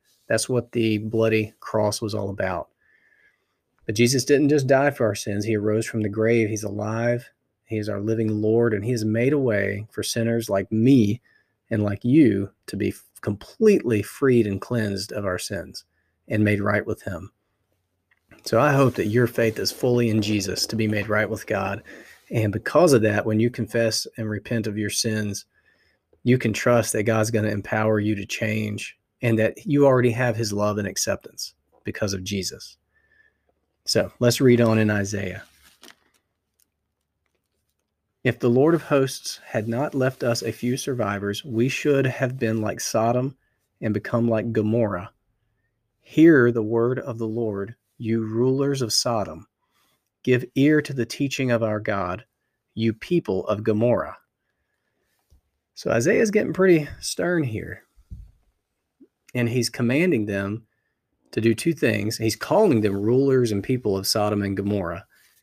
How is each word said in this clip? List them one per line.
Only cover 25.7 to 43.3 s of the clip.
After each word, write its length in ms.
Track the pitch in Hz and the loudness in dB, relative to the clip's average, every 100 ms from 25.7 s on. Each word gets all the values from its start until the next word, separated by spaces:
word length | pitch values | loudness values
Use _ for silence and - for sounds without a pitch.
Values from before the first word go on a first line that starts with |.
| _ _ _ _ _ | _ _ _ _ _
you 140 | 127 127 | 2 2
can 160 | 113 | 2
trust 400 | 101 123 120 107 | 0 2 2 2
that 100 | 113 | 0
God's 280 | 107 110 110 | 0 2 2
gonna 180 | 113 107 | 0 -2
empower 500 | 104 - 110 110 107 | -4 -4 -2 0 0
you 160 | 104 104 | 0 -2
to 100 | 101 | -6
change 720 | - 110 107 107 101 - - _ _ | -6 -4 -4 -4 -6 -10 -16 _ _
and 160 | 120 110 | 0 2
that 260 | 107 - - | 2 -2 -2
you 200 | 143 139 | 4 4
already 260 | 127 123 | 6 2
have 260 | 113 123 110 | 2 0 -2
his 160 | 107 | -4
love 240 | 101 104 104 | -2 -2 -2
and 100 | 98 | -4
acceptance 680 | - - 95 - - - _ _ _ | -4 -4 -4 -8 -14 -14 _ _ _
because 300 | - - 104 | -10 -6 -4
of 100 | 98 | -4
Jesus. 540 | 95 101 90 - - - _ _ _ _ _ _ _ _ _ _ - | -6 -6 -6 -10 -18 -20 _ _ _ _ _ _ _ _ _ _ -2
So 280 | 107 95 - | -2 -2 0
let's 200 | 120 - | 2 4
read 220 | 131 120 | 6 6
on 180 | 113 110 | 6 4
in 100 | 107 | 2
Isaiah. 540 | 104 98 101 98 92 - _ _ _ - - _ _ _ _ _ _ _ _ _ _ _ _ _ _ _ _ _ _ _ _ _ _ | 0 -2 -4 -6 -10 -16 _ _ _ -20 -20 _ _ _ _ _ _ _ _ _ _ _ _ _ _ _ _ _ _ _ _ _ _
"If 160 | 127 - | -2 0
the 100 | 127 | 2
Lord 240 | 123 151 165 | 4 4 2
of 80 | |
hosts 580 | - 143 135 - - - - | 2 0 0 -4 -12 -14 -8
had 220 | 113 110 | -6 -4
not 260 | 117 147 | -4 -4
left 300 | 135 131 - | -2 -2 -2
us 180 | 127 113 | -2 -2
a 120 | 117 | -4
few 240 | - 123 131 | -4 -4 -4
survivors, 640 | - 123 101 101 101 104 | -4 -4 -2 -2 -4 -6
we 240 | 147 110 135 | -4 0 0
should 380 | - 147 139 135 | 0 0 2 0
have 340 | - 127 131 | -2 -4 -2
been 220 | 113 110 | -2 -2
like 180 | 107 - | -4 -6
Sodom 560 | - 113 117 123 135 | -2 0 2 0 -2